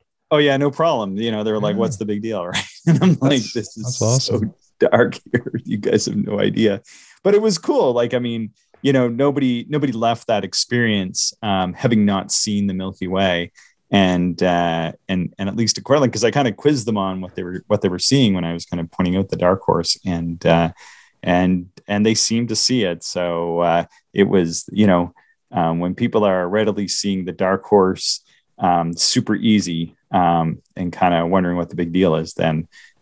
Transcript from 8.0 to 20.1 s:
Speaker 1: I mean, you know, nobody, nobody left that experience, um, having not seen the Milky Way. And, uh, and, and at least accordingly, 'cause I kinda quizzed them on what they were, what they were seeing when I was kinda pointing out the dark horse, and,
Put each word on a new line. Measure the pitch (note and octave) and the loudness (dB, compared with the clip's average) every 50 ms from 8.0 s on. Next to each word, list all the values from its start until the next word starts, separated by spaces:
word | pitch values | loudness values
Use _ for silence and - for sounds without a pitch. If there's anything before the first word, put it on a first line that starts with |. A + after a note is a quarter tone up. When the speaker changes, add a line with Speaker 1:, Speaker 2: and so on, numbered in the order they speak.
| A#2+ A#2 B2+ | 0 0 0
Speaker 1:
I | B2 | -2
mean, | B2 A#2 A#2 A2+ A2 G#2 - _ _ _ _ _ - | -2 -4 -4 -6 -8 -8 -12 _ _ _ _ _ 0
you | - C#3 | 2 4
know, | C3 B2 | 4 2
nobody, | A#2+ A#2 A#2+ C#3+ D3 C3 C#3+ C3+ B2+ A#2+ A#2 A2+ | 2 2 2 0 2 2 2 0 0 0 -2 -4
nobody | - D3+ C#3+ D3 C3 | -4 -2 -2 0 -2
left | A2+ A2+ A#2 A#2 A#2 - - | -2 0 0 0 -2 -2 -2
that | - A2 G2+ G2 | -2 -2 -2 -2
experience, | F#2 - - - - B2 A#2+ A#2 A2 G#2+ G2 F#2 F#2 - - - - - _ | -4 -4 -6 -4 -2 0 0 2 2 0 0 -2 -4 -4 -4 -4 -4 -6 _
um, | A2+ G#2 G2 F#2 F2+ F2+ F2 | -4 -2 0 0 0 -2 -2
having | - - A#2+ A#2+ G#2+ G2+ | -2 0 2 4 4 4
not | G2+ G2 F#2+ - - | 4 2 0 -2 -2
seen | - - - A2 G#2 G2+ G2+ | -4 -2 -2 -2 -2 -2 -2
the | G2 F#2 | -2 -2
Milky | F#2+ F#2+ F#2+ F#2 - F#2 | -4 -6 -8 -8 -8 -6
Way. | F2+ F#2 F#2+ G2 F#2 F2 F2 E2+ - - - - _ _ _ _ _ | -4 0 0 2 2 2 0 -2 -6 -10 -20 -20 _ _ _ _ _
And, | G2+ G2 F#2+ F#2 F2+ F2+ F2+ F2+ E2 - | 2 2 4 4 2 2 0 0 0 0
uh, | F#2 F2+ F2 F2 E2+ E2+ D#2+ E2 E2 E2 - - _ | 0 2 2 2 2 0 0 -2 -4 -6 -8 -10 _
and, | - F#2 F#2 E2+ - - | -4 -4 -4 -4 -4 -6
and | - G2 G2 | -6 -6 -4
at | G#2 | -2
least | A#2 A2+ G#2+ - - | -2 -2 -2 -4 -4
accordingly, | - - C#3 D3+ C3+ A#2+ | 0 0 2 2 2 2
'cause | - G#2 A#2+ | 0 0 0
I | A2+ | 0
kinda | - C#3+ C3+ - | 2 2 0 0
quizzed | - - - D3+ D3+ B2+ G#2 | -2 0 0 2 2 2 0
them | A#2 G#2+ | -2 -2
on | G2+ F#2+ F#2+ F#2 F#2 | -2 -2 -4 -4 -6
what | F#2 F#2 - | -10 -10 -10
they | G#2 F2+ | -10 -8
were, | F2 F#2 F2 - | -8 -8 -10 -2
what | - G#2+ G2+ | -2 0 0
they | G#2 F2+ | 0 -2
were | F2+ E2+ | -2 -2
seeing | - - C3+ C#3 B2 G#2 F#2+ | 0 2 2 4 4 4 2
when | F2+ E2+ | 0 -2
I | E2 E2+ | -4 -6
was | E2+ - | -6 -8
kinda | - F2 E2+ E2 - | -8 -8 -8 -8 -6
pointing | - - F#2 F2+ F#2 | -4 -2 0 0 0
out | G2 F#2+ - | 0 -2 -2
the | - | -2
dark | E2+ F2+ F2+ F#2+ - - | 0 2 2 2 2 0
horse, | - F2 E2+ E2 - - - - | 0 0 0 0 -2 -6 -4 -4
and, | F#2 | -4